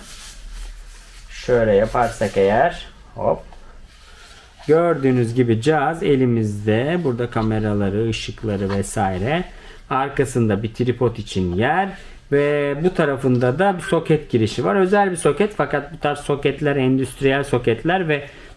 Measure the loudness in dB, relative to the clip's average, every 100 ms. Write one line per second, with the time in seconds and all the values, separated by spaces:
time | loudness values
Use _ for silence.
0 | -8 -18 -18 -16 -16 -14 -14 -16 -18 -20
1 | -20 -20 -18 -10 0 2 4 4 4 2
2 | 0 0 -2 2 4 4 2 0 -14 -20
3 | -18 -6 -2 -2 -6 -20 -20 -20 -20 -20
4 | -20 -20 -20 -20 -20 -6 2 4 4 2
5 | 2 2 2 2 2 2 2 2 0 0
6 | 2 2 4 2 0 -2 0 0 2 0
7 | 0 -2 -2 -2 0 0 0 0 0 0
8 | -2 -4 -8 -8 -4 -2 -2 -2 -2 -2
9 | -2 -2 -2 -2 -4 -12 -20 -16 -4 -2
10 | -2 0 0 2 2 2 -2 -2 -2 2
11 | 0 -2 -6 -2 0 0 0 0 -2 -4
12 | -16 -16 -2 0 2 0 0 -2 -2 -2
13 | -2 0 2 2 2 2 0 0 0 -2
14 | 2 0 2 0 0 0 0 2 4 4
15 | 2 2 0 2 0 0 -2 -2 -6 -4
16 | -4 -2 -2 -2 -2 0 0 2 2 2
17 | -2 -2 0 2 0 0 0 0 0 0
18 | 0 -2 -4 -18 -20